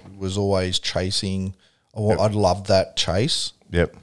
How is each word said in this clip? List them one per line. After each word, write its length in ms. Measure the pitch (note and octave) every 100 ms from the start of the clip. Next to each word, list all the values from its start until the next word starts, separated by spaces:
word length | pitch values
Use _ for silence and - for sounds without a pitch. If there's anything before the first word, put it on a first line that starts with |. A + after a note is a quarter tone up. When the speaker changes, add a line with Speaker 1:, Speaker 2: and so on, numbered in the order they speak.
| - G2
Speaker 1:
was 180 | F#2+ F#2+
always 440 | G2 F#2+ F#2 F#2
chasing. 760 | - F#2+ F#2 - F#2+ F#2+ F#2+ F#2+ _ _ _ -
I 40 |
wa-, 100 | G#2
Speaker 2:
Yep. 80 | G#2+
Speaker 1:
I'd 140 | G#2
love 320 | G#2 F#2+ F#2+ G2
that 300 | F#2+ - -
chase. 560 | - F2 C3 - - - -
Speaker 2:
Yep. 240 | E2+ E2 -